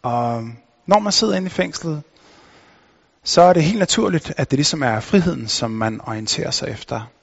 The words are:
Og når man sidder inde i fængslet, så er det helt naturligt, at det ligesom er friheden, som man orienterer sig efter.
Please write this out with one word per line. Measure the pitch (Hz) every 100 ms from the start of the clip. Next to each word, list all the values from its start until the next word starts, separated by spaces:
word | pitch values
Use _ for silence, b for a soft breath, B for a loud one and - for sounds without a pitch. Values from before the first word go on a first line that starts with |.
Og | 123 120 120 117 113 117 _ _ -
når | 202
man | 208
sidder | 196 220 196
inde | 185
i |
fængslet, | - 180 - 165 151 147 b b b b b b b b b b b
så | - -
er | 175
det | 175
helt | 156 220
naturligt, | 185 - 214 170 - 151
at | 139
det | 135
ligesom | 147 160
er | 131 110
friheden, | - 202 175 143 113
som | - 117
man | 110 110 110
orienterer | - 110 110 - -
sig | 131 131
efter. | 110 - 117 110 _